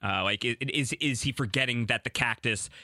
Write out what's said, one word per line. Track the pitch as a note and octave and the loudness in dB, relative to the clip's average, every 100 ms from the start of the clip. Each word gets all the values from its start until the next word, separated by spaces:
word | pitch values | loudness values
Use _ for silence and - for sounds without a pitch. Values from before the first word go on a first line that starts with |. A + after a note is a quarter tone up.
Uh, | G2 G2 | -2 2
like, | F#2+ G#2 A#2+ | 2 2 0
it, | A#2 | -2
it | C3+ | -2
is, | D3 C3 | 0 0
is | A#2 D3 A#2+ | 0 0 0
he | C#3 | -2
forgetting | A#2+ A#2+ C3 C3 A#2+ A2+ | -2 0 2 2 2 0
that | A#2 | 0
the | A#2+ | -2
cactus | - B2 A2+ A#2+ G#2+ - - | 0 0 0 0 -2 -4 -12